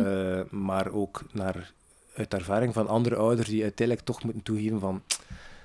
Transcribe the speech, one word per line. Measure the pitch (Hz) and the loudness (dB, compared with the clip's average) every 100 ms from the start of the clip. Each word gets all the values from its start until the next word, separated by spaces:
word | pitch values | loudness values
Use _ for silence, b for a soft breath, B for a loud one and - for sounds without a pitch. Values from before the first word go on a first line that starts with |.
| - | 6
eh, | 190 135 92 - | 2 2 0 -2
maar | 101 98 95 95 | -4 0 0 2
ook | 104 98 - 92 | 0 -2 -4 -8
naar, | 107 95 90 90 - _ _ _ - | -4 -4 -4 -10 -20 _ _ _ -8
uit | 110 | -4
ervaring | 98 87 104 120 | -4 0 2 2
van | 110 104 | 2 2
andere | 110 120 107 | 2 2 4
ouders | 110 120 110 | 4 4 2
die | 107 | 0
uiteindelijk | 107 - 117 113 - | 0 0 0 2 -2
toch | 117 | -4
moeten | 113 110 | -4 -6
toegeven | 101 107 107 110 | -4 -2 0 0
van, | 95 95 - - B B B B | -2 -4 -4 -6 B B B B